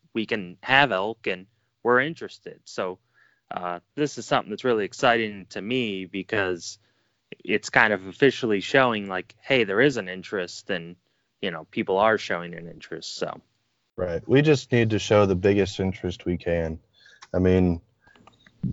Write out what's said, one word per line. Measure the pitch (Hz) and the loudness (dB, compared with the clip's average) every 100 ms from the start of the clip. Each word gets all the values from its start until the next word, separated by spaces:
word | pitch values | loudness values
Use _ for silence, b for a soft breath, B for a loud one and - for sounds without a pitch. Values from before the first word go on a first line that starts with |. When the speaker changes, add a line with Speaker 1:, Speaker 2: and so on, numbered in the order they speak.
| _ | _
Speaker 1:
we | 113 107 | -6 -4
can | 110 90 87 | -4 -6 -10
have | - 135 139 | 2 4 4
elk, | 92 104 - 107 | 0 -4 -4 -6
and | 92 92 _ _ _ | -6 -10 _ _ _
we're | 117 123 | 2 4
interested." | 151 - - - - - | 2 -6 -14 -14 -18 -18
So, | - - 92 92 _ _ _ _ - | -12 -6 -6 -8 _ _ _ _ -12
uh, | - 90 87 _ 143 | -8 -6 -8 _ -6
this | 147 - | -6 -6
is | - | -2
something | 165 - | -2 -2
that's | 104 | -4
really | 127 110 95 | 0 0 -2
exciting | - 127 117 107 101 87 | 0 2 2 0 -8 -14
to | 101 | -10
me | 101 127 110 95 87 | -6 -4 -4 -6 -8
because | 98 - 107 92 87 - - _ _ _ _ - - | -8 -4 -2 -2 -4 -8 -16 _ _ _ _ -20 -14
it's | - 104 - | -4 -4 0
kind | 127 110 | 2 4
of | 98 95 | 2 -4
officially | - 123 - 113 101 | 2 2 2 -2 -2
showing, | - 135 127 107 98 | 2 2 2 0 -4
like, | 92 - _ | -6 -8 _
hey, | - 131 98 | -2 0 2
there | 101 | 4
is | 143 120 | 2 2
an | 90 | -8
interest, | 92 - 101 87 - - | -10 -8 -6 -6 -10 -8
and, | 90 85 90 _ _ _ - | -8 -8 -18 _ _ _ -10
you | 98 | -8
know, | 80 - | -8 -10
people | 120 98 95 | -6 0 4
are | 110 107 | 4 2
showing | - 87 87 | -2 -6 -6
an | 85 85 | -12 -16
interest, | 82 - 80 - - | -16 -14 -14 -12 -8
so. | 82 - _ _ _ _ _ - | -8 -8 _ _ _ _ _ -8
Speaker 2:
Right. | 90 85 - | -6 -4 2
We | 135 | 4
just | 151 139 - | 4 2 2
need | 120 113 | 2 2
to | 104 | 0
show | - 104 98 | 4 4 6
the | 92 | 4
biggest | 101 101 95 - | 4 4 2 0
interest | 95 - 90 - 90 | -4 -2 -6 -6 -4
we | 87 | -4
can. | 87 85 80 80 _ b b b b | -2 -2 -2 -6 _ b b b b
I | 92 | 2
mean, | 92 92 90 85 _ _ b b b _ _ - - | 6 6 4 2 _ _ b b b _ _ -8 -6